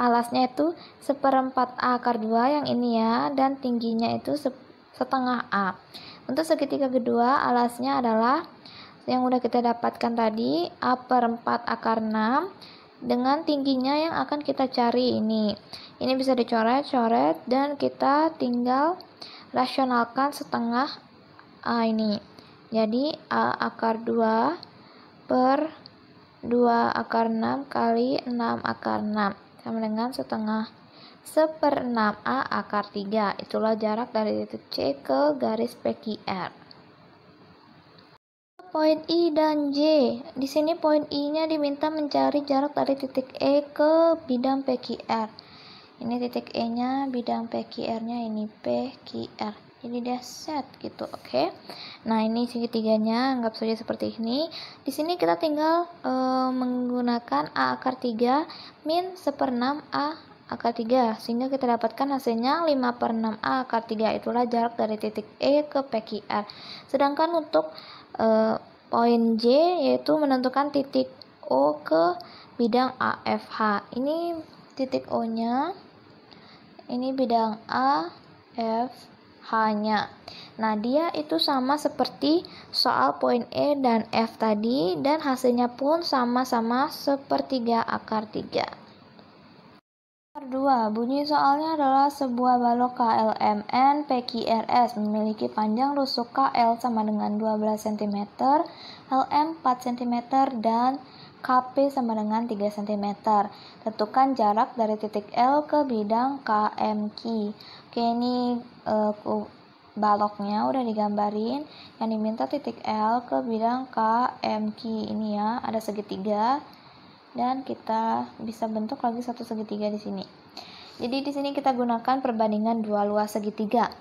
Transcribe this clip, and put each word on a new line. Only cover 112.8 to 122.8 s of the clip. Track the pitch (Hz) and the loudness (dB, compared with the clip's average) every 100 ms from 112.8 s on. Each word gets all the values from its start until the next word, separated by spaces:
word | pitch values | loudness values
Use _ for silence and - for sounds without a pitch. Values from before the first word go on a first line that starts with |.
L | - 214 214 240 240 | -4 0 0 0 0
ke | 269 254 | -2 -2
bidang | 220 226 254 262 | 0 0 -2 -4
K | - 220 233 247 - | 0 2 2 0 -2
M | 226 214 214 214 | -2 -2 -4 -6
Q | 226 220 214 | -6 -6 -4
ini | 214 214 208 | -4 -4 -2
ya, | 214 233 | -2 -4
ada | 233 220 | -4 -4
segitiga. | 214 208 202 196 202 208 226 285 - - - - - - - 247 | -4 -6 -6 -4 -2 0 2 0 -4 -20 -20 -20 -20 -20 -12 -4
Dan | 247 262 | -2 -2
kita | 269 233 - 220 226 233 240 - | -6 -8 -2 -2 0 -2 -4 -10
bisa | 226 220 226 | -10 -6 -4
bentuk | 214 220 269 240 | -4 -4 -4 -4
lagi | 233 | -4
satu | 247 240 233 | -8 -8 -8
segitiga | 220 214 208 208 | -8 -6 -4 -4
di | 208 | -4
sini. | 208 196 - - - - - - - - | -6 -8 -10 -18 -20 -20 -20 -20 -18 -8
Jadi, | 240 269 | -4 -4
di | 277 285 | -4 -4
sini | 277 | -4
kita | 277 277 247 | 0 0 2
gunakan | 247 233 247 269 269 | 0 0 0 0 0
perbandingan | 220 220 214 220 233 | 0 0 0 0 -2